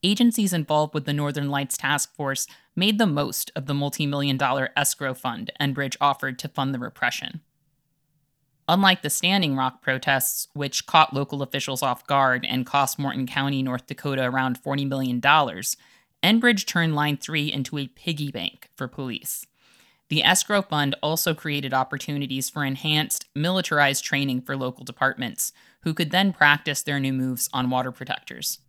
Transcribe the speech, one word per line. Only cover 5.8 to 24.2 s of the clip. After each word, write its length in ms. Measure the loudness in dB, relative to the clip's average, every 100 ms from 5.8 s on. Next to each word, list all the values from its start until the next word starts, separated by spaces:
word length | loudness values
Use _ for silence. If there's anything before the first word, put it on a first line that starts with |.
| -4 0
offered 360 | 0 0 -4 -6
to 100 | -8
fund 240 | -4 -2
the 60 | -2
repression. 600 | -8 -2 -2 -2 -10 -12 _ _ _ _ _ _ _ _ _ _ _ _ 0
Unlike 340 | 4 4 4
the 80 | 0
Standing 460 | -2 2 2 2 0
Rock 260 | -2 -2
protests, 680 | -4 -2 2 2 0 -4 -8
which 320 | -6 -4 -4 2
caught 280 | 4 4
local 280 | 2 -2 -4
officials 420 | -4 -4 -4 -2
off 240 | -2 -2 0
guard 380 | 4 4 2 -2
and 180 | -4 0
cost 340 | 2 2 0
Morton 260 | -4 -4 -4
County, 360 | -2 0 0
North 260 | -2 -4 -6
Dakota 360 | -8 -4 -2
around 340 | 0 0 0 -2
forty 280 | -4 -2 -2
million 340 | -2 -2 2
dollars, 560 | 4 6 4 -2 -6 -8 _ _ _ 0
Enbridge 420 | 4 6 6 4 2
turned 300 | 0 2 2
Line 220 | 2 0
three 340 | -2 -2 -2
into 260 | -2 -4 -4
a 100 | -6
piggy 440 | _ -6 -4 -4
bank 380 | -4 -8 -8 -20 -10
for 120 | -10
police. 580 | -8 -8 -6 -8 -10 -12 _ _ _ _ _ -4
The 160 | 4
escrow 380 | 4 4 4 0
fund 340 | 0 0 0 0
also 320 | -2 0 0
created 400 | -2 -4 -4 -2
opportunities 760 | -2 -2 -4 -6 -6 -4 -4 -6
for 140 | -4
enhanced 600 | -4 -2 0 0 0 -6 -6 -2
militarized 680 | 0 0 0 4 4 2
training 380 | -2 0